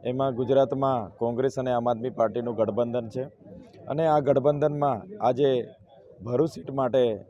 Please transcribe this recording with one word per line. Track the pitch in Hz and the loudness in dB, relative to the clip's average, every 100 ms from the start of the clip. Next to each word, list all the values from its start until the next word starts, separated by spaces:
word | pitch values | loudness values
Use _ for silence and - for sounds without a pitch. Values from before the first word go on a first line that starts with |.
એમાં | 117 127 135 | -4 -2 -2
ગુજરાતમાં | 120 127 139 135 135 135 127 98 - | -2 2 4 4 2 0 0 -4 -4
કોંગ્રેસ | 117 117 131 135 | -4 0 -2 -2
અને | 127 | -2
આમ | 120 120 | 0 0
આદમી | 117 127 113 | -2 -4 0
પાર્ટીનું | 113 107 120 113 | 0 0 -6 0
ગઠબંધન | 107 101 117 123 113 | 0 0 -2 -2 -6
છે | 123 135 _ - - - - - | -8 -10 _ -20 -20 -20 -20 -8
અને | 139 160 | -2 2
આ | 151 | 2
ગઠબંધનમાં | 135 135 135 147 147 147 143 117 92 104 | 4 2 2 2 0 0 0 0 -6 -2
આજે | 113 127 139 127 113 - _ - - - | 0 2 2 2 -2 -12 _ -20 -20 -16
ભરૂચ | 92 123 160 | -4 0 0
સીટ | - - 135 | -2 -8 -2
માટે | 127 131 123 104 - | 0 2 2 0 -8